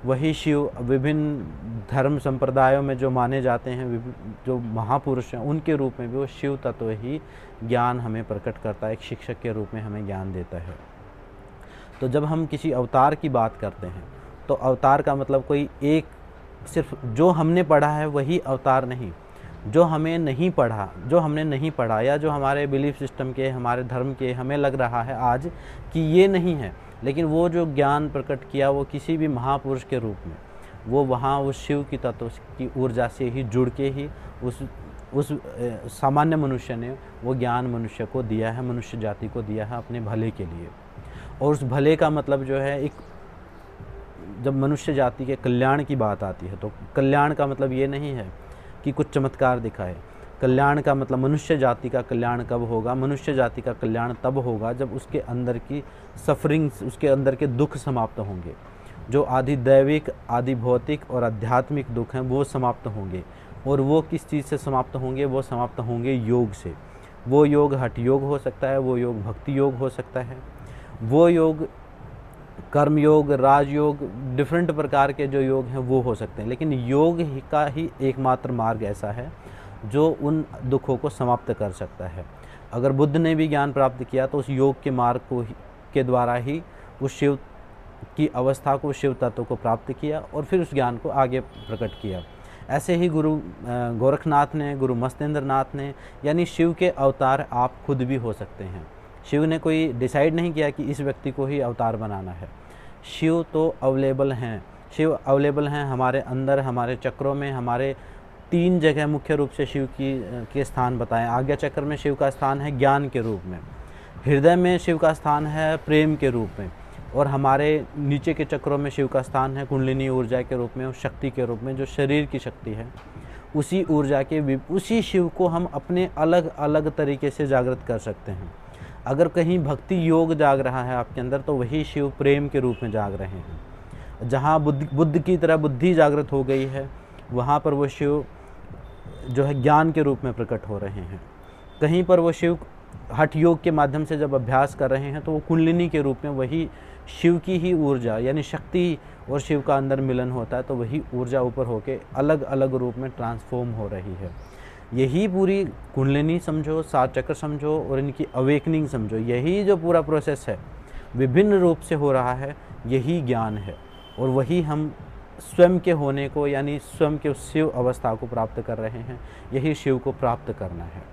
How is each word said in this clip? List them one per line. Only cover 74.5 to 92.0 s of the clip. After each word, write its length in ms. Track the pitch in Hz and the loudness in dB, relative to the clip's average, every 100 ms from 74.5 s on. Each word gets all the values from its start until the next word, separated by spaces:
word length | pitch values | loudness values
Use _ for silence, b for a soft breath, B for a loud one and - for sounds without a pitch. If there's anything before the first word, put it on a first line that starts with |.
| 170 170 | 2 2
प्रकार 420 | 151 147 143 139 | 0 2 4 2
के 140 | 139 139 | 2 0
जो 140 | 139 | 2
योग 240 | 135 131 123 | 2 2 0
हैं 120 | 135 | -4
वो 240 | 127 131 | 2 2
हो 140 | 123 110 | 2 -2
सकते 260 | 107 - | -4 -6
हैं। 80 | 107 | -6
लेकिन 240 | 127 156 | -2 -2
योग 460 | 131 120 135 165 170 | 0 2 4 6 4
ही 240 | 160 135 - | -2 -4 -2
का 140 | 147 147 | 0 0
ही 240 | 139 165 - | -2 -6 -2
एकमात्र 500 | 135 131 131 127 127 | -2 2 0 0 0
मार्ग 320 | 123 113 110 | -2 0 0
ऐसा 280 | 104 104 104 | -4 -4 -6
है 200 | 110 143 - B B B B 110 | -6 -10 -14 B B B B -2
जो 320 | 135 160 147 | 2 2 2
उन 240 | 147 156 - - 127 | 0 0 -2 -8 -2
दुखों 320 | 131 - 127 | 0 0 -2
को 120 | 147 | -2
समाप्त 440 | - 123 120 - | -2 0 0 0
कर 180 | 117 104 | -4 -4
सकता 360 | 90 92 - 92 | -6 -12 -10 -10
है। 180 | 85 - - B B B | -10 -14 -16 B B B
अगर 180 | 120 135 | 0 2
बुद्ध 260 | 135 147 156 | 4 4 4
ने 180 | 160 160 | 2 2
भी 120 | 156 | 2
ज्ञान 260 | 147 143 | 2 0
प्राप्त 300 | 135 131 123 | 4 2 2
किया 240 | 123 131 135 | -2 0 0
तो 100 | 143 | -2
उस 120 | 135 | -2
योग 320 | 131 139 135 | 2 2 2
के 100 | 143 | -2
मार्ग 300 | 127 120 123 - | 2 2 0 -2
को 120 | 123 | -4
ही, 140 | 110 - - - - | -4 -10 -18 -20 -4
के 100 | 139 | 0
द्वारा 300 | 127 123 120 | 2 4 2
ही 300 | 123 120 160 170 B B - | 0 -2 -6 -8 B B -6
उस 180 | 135 - | -6 2
शिव 200 | 143 139 - - - - - - - - | 2 2 -6 -20 -20 -20 -20 -18 -12 0
की 100 | 151 123 | 0 2
अवस्था 420 | 127 135 143 139 | 0 2 0 0
को, 160 | 147 | 0
शिव 220 | 135 139 123 | 0 0 2
तत्व 220 | 123 113 | -2 -2
को 120 | 117 120 | -4 -2
प्राप्त 360 | 120 113 - | 0 0 -2
किया 280 | 127 151 151 | -6 -4 -4
और 240 | - 147 | -4 -6
फिर 180 | 143 185 | 0 0
उस 120 | 170 | 2
ज्ञान 240 | 139 123 120 | 0 0 0
को 120 | 147 | -2
आगे 300 | 139 131 131 | 2 2 0
प्रकट 520 | - - 113 110 110 - | -4 -14 -10 -6 -6 -6